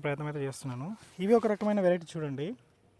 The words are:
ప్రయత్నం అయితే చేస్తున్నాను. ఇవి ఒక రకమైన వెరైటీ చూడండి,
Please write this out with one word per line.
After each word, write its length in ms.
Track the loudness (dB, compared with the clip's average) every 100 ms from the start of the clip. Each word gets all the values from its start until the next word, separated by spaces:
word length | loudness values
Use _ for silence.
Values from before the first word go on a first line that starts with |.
| -2
ప్రయత్నం 220 | -2 -4
అయితే 100 | -4 -6
చేస్తున్నాను. 400 | -6 -10 -8 -8 -12 -16 -4
ఇవి 100 | 4 6
ఒక 60 | 6
రకమైన 260 | 0 2 4 4
వెరైటీ 200 | 2 -2
చూడండి, 340 | -6 -6 -4 -6 -8 _ _ _ _